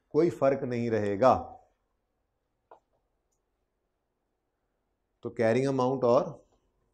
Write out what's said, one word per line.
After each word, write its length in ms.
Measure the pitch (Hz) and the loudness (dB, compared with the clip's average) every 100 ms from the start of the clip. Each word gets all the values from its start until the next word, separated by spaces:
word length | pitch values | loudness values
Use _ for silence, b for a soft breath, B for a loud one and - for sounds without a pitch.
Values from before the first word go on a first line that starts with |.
| _ | _
कोई 200 | 147 170 | -2 -2
फ़र्क 300 | - 139 135 | 0 0 0
नहीं 260 | 131 120 117 | -4 -6 -2
रहेगा। 440 | 110 104 98 127 95 - - _ _ _ _ _ _ _ _ _ _ _ - _ _ _ _ _ _ _ _ _ _ _ _ _ _ _ _ _ _ _ _ _ _ _ _ | -2 -2 2 4 2 -2 -16 _ _ _ _ _ _ _ _ _ _ _ -20 _ _ _ _ _ _ _ _ _ _ _ _ _ _ _ _ _ _ _ _ _ _ _ _
तो 60 | 117 | -10
कैरिंग 340 | - 113 120 135 | -2 0 0 0
अमाउंट 360 | 135 127 135 123 | 0 0 0 2
और 360 | 127 160 - _ _ _ _ _ | 2 0 -8 _ _ _ _ _